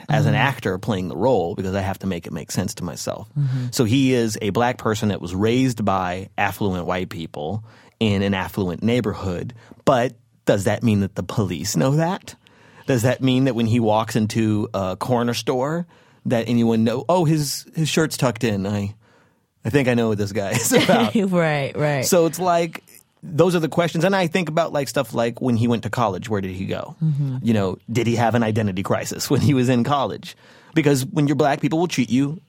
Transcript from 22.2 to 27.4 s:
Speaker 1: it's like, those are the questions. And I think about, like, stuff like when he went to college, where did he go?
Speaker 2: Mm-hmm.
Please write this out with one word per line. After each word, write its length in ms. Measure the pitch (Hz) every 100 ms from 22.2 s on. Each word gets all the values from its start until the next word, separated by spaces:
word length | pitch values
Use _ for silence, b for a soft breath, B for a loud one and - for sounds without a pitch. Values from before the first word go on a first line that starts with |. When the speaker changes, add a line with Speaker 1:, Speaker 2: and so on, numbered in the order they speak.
| 165
Speaker 1:
it's 140 | 165
like, 440 | 180 170 170 - - - - _
those 320 | - 147 180 175
are 40 |
the 100 | 156
questions. 340 | - 170 165 175
And 100 | 196
I 100 | 175
think 220 | 190 160
about, 240 | 156 160
like, 140 | 151 139
stuff 260 | - 131
like 260 | 127 117 117
when 160 | 127 117
he 120 | 120
went 160 | 117
to 60 | 110
college, 380 | - 113 92 -
where 120 | 104
did 100 | 95
he 140 | 92 92
go? 300 | 90 - -
Speaker 2:
Mm-hmm. 340 | 160 143 139 131